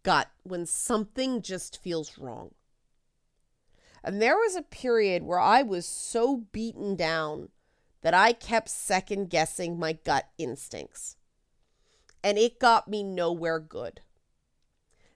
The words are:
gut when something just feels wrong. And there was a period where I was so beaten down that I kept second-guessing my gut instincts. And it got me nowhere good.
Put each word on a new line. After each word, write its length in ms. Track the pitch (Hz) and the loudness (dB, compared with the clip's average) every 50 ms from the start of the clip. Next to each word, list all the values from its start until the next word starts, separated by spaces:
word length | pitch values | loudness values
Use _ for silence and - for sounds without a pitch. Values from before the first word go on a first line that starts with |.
| - | 0
gut 260 | 190 165 143 - - _ _ - | 2 2 2 2 0 _ _ -12
when 220 | 185 185 175 170 | -8 -8 -6 -4
something 760 | - - - - - - 214 208 - - 262 262 262 254 226 | -4 -4 -4 -2 0 0 -2 -2 -4 -4 -4 -2 -2 -2 -4
just 400 | - - 185 180 - - - - | -6 -8 -10 -10 -10 -12 -16 -10
feels 360 | - 185 170 160 151 - - | -6 -6 -4 -4 -6 -8 -12
wrong. 360 | - 135 127 113 113 - - - _ _ _ _ _ _ _ _ _ _ _ _ _ _ _ _ _ _ _ _ _ _ _ _ _ _ _ _ - - | -14 -14 -14 -12 -14 -16 -18 -20 _ _ _ _ _ _ _ _ _ _ _ _ _ _ _ _ _ _ _ _ _ _ _ _ _ _ _ _ -12 -8
And 180 | - 196 202 | -6 0 2
there 160 | 220 240 311 | 4 4 4
was 180 | 427 466 427 370 | 4 2 0 -2
a 60 | 359 294 | -4 -8
period 600 | - - - - 247 233 226 214 196 180 170 147 | -10 -12 -6 0 2 4 4 4 4 2 0 -2
where 160 | - 175 175 | -2 0 2
I 220 | 113 180 220 262 | 4 6 6 6
was 240 | 285 214 190 175 170 | 4 2 -2 -4 -4
so 520 | - - - - - - 226 233 262 285 240 220 - | -6 -10 -10 -8 -4 0 2 2 2 0 -2 -6 -8
beaten 440 | - 214 226 226 - - 202 202 196 | -8 -8 -8 -8 -8 -6 -6 -4 -2
down 540 | 175 170 160 165 160 156 151 151 - - - _ _ _ _ _ _ _ _ _ _ | -2 0 0 0 -2 -2 -4 -6 -8 -12 -14 _ _ _ _ _ _ _ _ _ _
that 120 | - 165 170 | 2 4 6
I 180 | 180 208 233 | 6 6 6
kept 380 | 233 - - - 233 220 220 - | 4 0 -2 -2 -2 -2 -2 -4
second-guessing 1080 | - - - - 190 185 - - 208 196 202 170 175 156 160 - - - 180 170 170 | -8 -8 -2 0 0 0 0 -2 -4 -4 -4 0 0 0 0 0 -2 -6 -6 -6 -4
my 160 | 170 170 160 160 | -4 -4 -4 -4
gut 360 | 156 - - 143 135 - - _ | -4 -2 0 0 0 -2 -4 _
instincts. 800 | - - 127 113 - - - - 85 67 - - - - - - _ _ _ _ _ _ _ _ _ _ _ _ _ _ _ _ _ _ _ _ _ - | -8 -8 -8 -8 -10 -12 -14 -14 -14 -14 -14 -16 -16 -16 -16 -16 _ _ _ _ _ _ _ _ _ _ _ _ _ _ _ _ _ _ _ _ _ 0
And 140 | 202 208 | 0 4
it 220 | 208 226 233 - - | 4 2 2 2 4
got 280 | 262 233 226 - - | 4 6 6 4 2
me 140 | - 214 208 | -2 -4 -6
nowhere 580 | 202 196 185 180 170 165 175 165 165 165 165 160 | -4 -4 -4 -2 0 0 -2 -2 -2 -2 -2 -2
good. 420 | 156 156 - 98 117 - - - - _ _ _ _ _ _ _ _ _ _ _ _ _ _ _ _ _ _ _ _ _ _ | -6 -8 -10 -10 -10 -10 -12 -16 -20 _ _ _ _ _ _ _ _ _ _ _ _ _ _ _ _ _ _ _ _ _ _